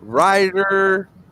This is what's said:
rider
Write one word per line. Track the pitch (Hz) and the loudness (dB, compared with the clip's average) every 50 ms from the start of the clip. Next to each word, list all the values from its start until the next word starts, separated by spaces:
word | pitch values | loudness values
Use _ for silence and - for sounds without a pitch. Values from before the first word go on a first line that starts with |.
rider | - 104 113 131 160 190 196 196 202 190 180 185 196 196 196 196 196 196 190 190 196 - _ - - _ | -18 -4 0 0 2 2 2 2 0 0 0 -2 -2 -2 0 0 0 0 0 -2 -4 -8 _ -20 -20 _